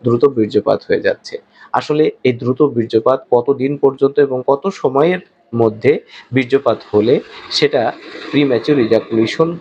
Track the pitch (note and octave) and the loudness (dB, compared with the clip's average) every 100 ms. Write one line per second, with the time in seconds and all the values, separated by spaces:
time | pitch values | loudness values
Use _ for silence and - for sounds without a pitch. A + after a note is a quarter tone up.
0 | A#2+ A#2 C#3+ B2 G#2+ G#2 G2+ G#2 - G2+ | 0 2 2 2 0 0 0 -2 -2 -2
1 | G2 - - - _ _ - A#2+ - D3+ | -2 -4 -10 -16 _ _ -6 -6 -2 0
2 | D#3 - C3 A#2 B2 B2+ D3 A#2+ A2 A2+ | 0 0 -4 -2 -4 0 0 0 0 0
3 | B2+ C3 - A#2+ A#2+ C#3 C3+ C#3+ C#3+ C3+ | 2 0 0 0 0 -2 -2 0 0 2
4 | C#3 C#3 C#3 B2+ B2+ C#3 G3 F#3+ C#3 C3 | -2 2 0 0 -2 -2 -2 -4 -2 2
5 | D#3+ F3+ - _ _ A#2 A2+ G#2+ A#2+ D#3+ | 0 0 -8 _ _ 0 0 2 0 0
6 | - - - B2 A#2+ C3+ C3+ G#2+ - G#2+ | -4 -20 -4 -2 0 0 0 -2 0 0
7 | A2 D#3 - - - - C#3+ C#3+ A#2 - | 2 0 -2 -20 -8 -2 0 0 -2 -6
8 | - - - C#3 C#3+ A#2 A2+ D3 A2 A2+ | -16 -16 -4 0 2 0 0 0 2 0
9 | - A2+ A2 - E3 E3+ | 0 -2 -2 0 -2 -2